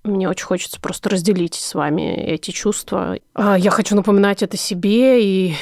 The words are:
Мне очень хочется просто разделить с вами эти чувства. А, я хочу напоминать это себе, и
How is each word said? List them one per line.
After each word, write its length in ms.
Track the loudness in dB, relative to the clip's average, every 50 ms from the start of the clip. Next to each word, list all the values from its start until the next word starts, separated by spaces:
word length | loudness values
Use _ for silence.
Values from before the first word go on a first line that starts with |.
| -6
Мне 260 | -4 -2 -2 0 -2
очень 160 | -4 -4 -4
хочется 340 | -4 -4 -4 -4 -8 -12 -10
просто 300 | -8 -8 -8 -6 -4 -2
разделить 460 | -2 0 0 0 0 0 0 -4 -4
с 180 | -8 -10 -6 -4
вами 420 | -2 -2 0 0 -2 -2 -2 -4
эти 360 | -4 -4 -4 -4 -6 -6 -10
чувства. 680 | -10 -4 -2 -2 -2 -4 -4 -6 -4 -4 -2 -4 -6 -8 _ _ -6
А, 240 | -2 2 2 4 4
я 140 | 4 2
хочу 240 | 2 2 0 2 2
напоминать 480 | 2 2 4 4 4 4 4 2 0 -2
это 140 | -4 -4 -6
себе, 680 | -6 -6 -6 -2 0 2 4 4 6 6 6 6 4
и 300 | 4 2 2 0 0 -2 -4